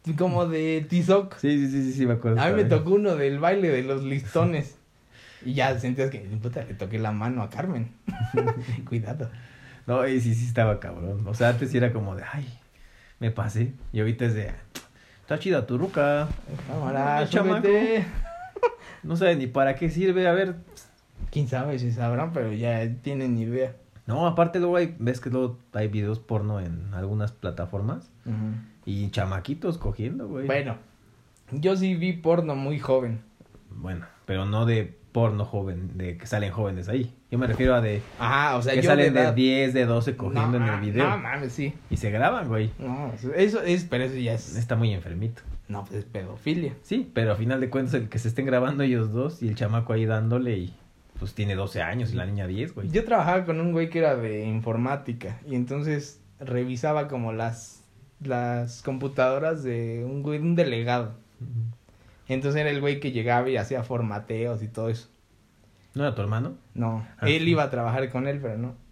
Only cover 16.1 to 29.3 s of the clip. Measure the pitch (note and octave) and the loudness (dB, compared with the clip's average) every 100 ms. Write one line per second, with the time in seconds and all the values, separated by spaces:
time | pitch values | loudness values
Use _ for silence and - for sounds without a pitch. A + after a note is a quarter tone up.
16.1 | D3 D3+ - - C#3 - D3 C3+ C3+ C#3+ | 2 0 -4 -8 -12 -6 -4 -2 0 2
17.1 | D3 D3 G#3 G3 G#3+ G3+ G#3 A3 A3 F3 | 2 2 2 4 4 6 6 4 2 0
18.1 | - - - - - A#4+ A#4 - - D#3 | -4 -4 -6 -14 0 0 0 -18 -14 -4
19.1 | E3+ F#3 D#3 B2+ C3+ C3+ C3 E3 D3+ F#3+ | 2 4 4 2 2 2 4 0 2 2
20.1 | F3+ F#3 F3+ F#3+ E3+ - - - _ _ | 4 4 4 2 -2 -14 -20 -20 _ _
21.1 | - - D3 B2 B2+ C#3+ C3+ A#2+ A#2 A#2 | -10 -4 -2 0 -2 -2 -2 -2 0 0
22.1 | B2 E3 E3 A2+ G#2+ A#2+ A2+ A2+ A#2+ C#3 | 0 -2 -2 -2 -2 0 0 -2 -4 -4
23.1 | C#3 C3 A#2 A2+ B2 B2+ - - - - | -2 0 0 0 0 -2 -4 -20 -16 -4
24.1 | B2+ E3+ E3 E3+ F#3 F3 F3 E3+ E3+ A#2 | 0 2 4 2 4 2 2 2 0 -2
25.1 | B2 C3 B2+ B2 A#2+ _ G#2 G#2+ G#2 G2+ | -2 -2 0 0 -4 _ -4 -2 0 -2
26.1 | A2+ - A2 G#2 G#2 F2 E2+ G2 F#2 G2 | -4 -2 -2 0 -2 -4 -6 -6 -4 -2
27.1 | G#2+ G#2+ - F#2 E2+ E2+ G2 G#2+ A#3 - | -2 -2 -4 -8 -6 -6 -2 -2 -4 -10
28.1 | - B2 A2 G#2+ A2+ - - - G2+ G2+ | -14 -6 -4 -4 -6 -10 -14 -6 -4 -2
29.1 | G#2+ F#2+ | -2 -2